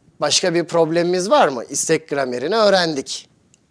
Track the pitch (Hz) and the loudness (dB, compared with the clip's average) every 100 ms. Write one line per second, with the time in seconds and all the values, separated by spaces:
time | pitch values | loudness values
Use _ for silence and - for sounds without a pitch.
0 | _ - 151 - 185 170 160 170 160 170 | _ -6 -2 0 0 -2 -2 0 0 0
1 | 175 180 180 294 185 127 - 135 - 156 | 0 -2 2 4 4 0 -6 -6 0 -2
2 | - 143 131 120 139 220 208 190 170 143 | -2 -4 -4 -4 -2 2 4 4 2 -4
3 | - - - _ _ _ _ | -8 -12 -14 _ _ _ _